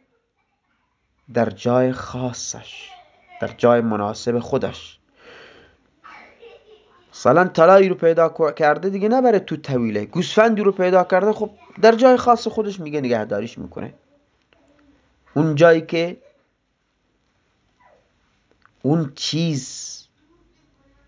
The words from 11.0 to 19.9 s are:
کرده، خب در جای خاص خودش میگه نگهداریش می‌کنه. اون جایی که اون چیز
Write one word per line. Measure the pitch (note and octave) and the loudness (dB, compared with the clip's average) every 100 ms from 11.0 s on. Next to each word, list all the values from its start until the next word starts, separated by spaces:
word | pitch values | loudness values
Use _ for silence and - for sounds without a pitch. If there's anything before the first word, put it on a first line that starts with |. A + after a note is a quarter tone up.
کرده، | F3+ F#3 G3+ | 2 0 0
خب | G#3+ G#3 - - - | -2 -6 -12 -20 2
در | G#3+ | 4
جای | A3+ C4 B3 | 6 4 4
خاص | A#3+ A#3 A3+ | 2 0 0
خودش | A3 G#3 F#3+ | -6 -6 -8
میگه | D3+ D3 | -8 -6
نگهداریش | B2+ A#2 G#2+ G#2 A2+ - | -2 -2 -2 -6 -8 -12
می‌کنه. | E2+ - - - _ _ _ _ _ _ _ _ _ _ _ _ _ | -16 -14 -16 -16 _ _ _ _ _ _ _ _ _ _ _ _ _
اون | C#3 D#3+ | -2 0
جایی | D3 E3+ E3 | 4 6 4
که | D#3+ E3 E3+ - _ _ _ _ _ _ _ _ _ _ _ _ _ _ _ _ _ _ _ _ _ _ _ _ _ _ | 0 -4 -6 -8 _ _ _ _ _ _ _ _ _ _ _ _ _ _ _ _ _ _ _ _ _ _ _ _ _ _
اون | C3 E3 D3 | -2 -2 -2
چیز | D3 - D3+ E3 C#3 - - - | -8 -8 -4 -4 -6 -10 -16 -18